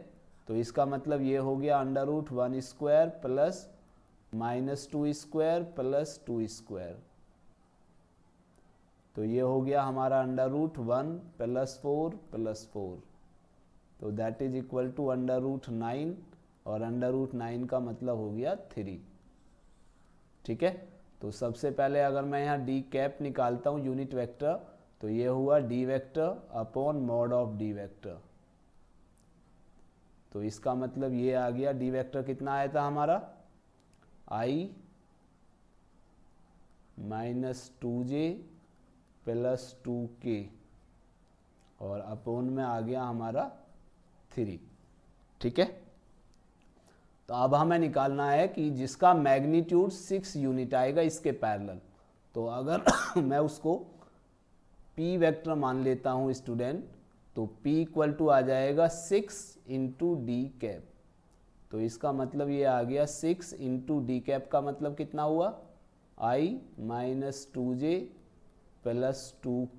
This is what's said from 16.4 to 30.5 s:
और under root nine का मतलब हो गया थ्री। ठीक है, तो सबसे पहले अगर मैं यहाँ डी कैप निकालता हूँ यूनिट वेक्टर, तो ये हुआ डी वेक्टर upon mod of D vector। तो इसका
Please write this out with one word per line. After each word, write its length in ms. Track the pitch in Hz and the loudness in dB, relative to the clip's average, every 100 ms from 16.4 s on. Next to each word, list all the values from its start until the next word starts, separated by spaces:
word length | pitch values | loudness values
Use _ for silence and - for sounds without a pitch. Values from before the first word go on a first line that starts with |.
| _ _ - | _ _ -8
और 160 | 107 | -4
under 300 | 113 123 127 | -2 -2 0
root 180 | 131 131 123 | 0 -2 -4
nine 320 | 117 120 123 | -6 -4 -2
का 100 | 131 | -2
मतलब 380 | 120 113 123 117 | -2 -6 -4 -4
हो 120 | 107 | -4
गया 240 | 107 143 202 - | -4 -4 -4 -8
थ्री। 280 | - 98 90 - - - _ - - - - - _ - - _ _ - | -8 -8 -10 -16 -20 -20 _ -20 -20 -20 -20 -20 _ -20 -20 _ _ -8
ठीक 180 | 120 | 0
है, 80 | 170 185 - - - - | 0 -2 -14 -20 -20 -12
तो 100 | 107 | -10
सबसे 400 | 104 120 117 143 | -4 -6 -2 -4
पहले 280 | 131 139 143 | 0 2 4
अगर 240 | 139 139 | 2 0
मैं 200 | 139 143 | -2 -2
यहाँ 200 | 147 143 127 | 0 -2 0
डी 140 | 135 131 | -4 -2
कैप 260 | 135 139 139 | -2 -2 -2
निकालता 480 | 143 135 123 123 143 | -6 0 0 2 0
हूँ 160 | 147 131 | -2 -2
यूनिट 280 | 131 135 | -2 -4
वेक्टर, 400 | 131 120 - 147 175 - - - - | -4 -4 -2 -2 -2 -4 -20 -20 -10
तो 80 | 107 | -4
ये 180 | 113 123 | 0 2
हुआ 300 | 131 135 147 | 2 4 4
डी 240 | 123 123 127 | 4 0 0
वेक्टर 420 | 135 131 160 165 - - 113 | 0 -2 -2 -2 -2 -8 -8
upon 440 | 110 135 143 151 123 | -4 -2 0 0 0
mod 260 | 117 120 | 2 2
of 240 | 123 117 104 | 2 0 -2
D 120 | 107 104 | -4 -4
vector। 400 | 95 - 104 85 - - _ _ _ - - - - - _ _ _ - - - - _ _ _ _ | -8 -12 -14 -14 -16 -20 _ _ _ -20 -20 -20 -20 -20 _ _ _ -20 -20 -20 -20 _ _ _ _
तो 120 | 101 | -8
इसका 300 | 107 | -6